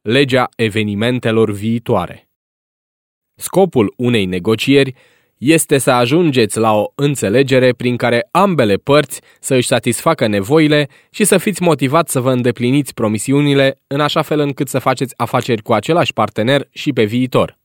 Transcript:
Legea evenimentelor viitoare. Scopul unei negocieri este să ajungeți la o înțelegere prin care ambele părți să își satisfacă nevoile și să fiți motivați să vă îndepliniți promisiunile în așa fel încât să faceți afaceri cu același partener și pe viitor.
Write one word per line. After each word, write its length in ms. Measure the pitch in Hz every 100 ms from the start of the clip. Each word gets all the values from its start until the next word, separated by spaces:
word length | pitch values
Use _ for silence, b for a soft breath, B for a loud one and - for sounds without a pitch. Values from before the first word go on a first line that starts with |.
Legea 480 | - 123 143 127 123 _
evenimentelor 920 | 113 104 107 101 113 127 117 113 107
viitoare. 760 | 101 107 117 - 107 87 - _ _ _ _ _ _ _ _ _ _ _
Scopul 600 | _ - 170 190 135 101 -
unei 280 | 123 117
negocieri 720 | 92 92 90 113 - 139 135 127 b b b b
este 380 | 117 160 - 139
să 120 | 135
ajungeți 680 | 123 123 156 175 127 107 -
la 140 | 113
o 200 | 107 104
înțelegere 760 | - 143 139 104 113 135 131 127
prin 240 | 120 123 123
care 320 | 123 117 -
ambele 460 | 170 196 160 110 98
părți 440 | - 143 147 - b b
să 140 | -
își 120 | 131 123
satisfacă 600 | 123 123 117 - 160 117
nevoile 600 | 101 98 151 151 151 143 b b
și 140 | -
să 140 | 208 196
fiți 240 | 214 190
motivați 500 | 175 151 135 151 170
să 80 | 139
vă 120 | 123
îndepliniți 640 | 127 123 117 120 139 139
promisiunile 840 | - 110 107 - 139 147 139 135 131 _
în 140 | 139
așa 220 | 147 165
fel 160 | 151 151
încât 300 | 147 135 139
să 100 | 135
faceți 360 | 135 131 127 -
afaceri 460 | 117 127 123 113
cu 100 | -
același 400 | 110 107 165 143
partener 560 | - 107 - 110 139 -
și 220 | - -
pe 120 | 127
viitor. 540 | 107 120 127 131 85 _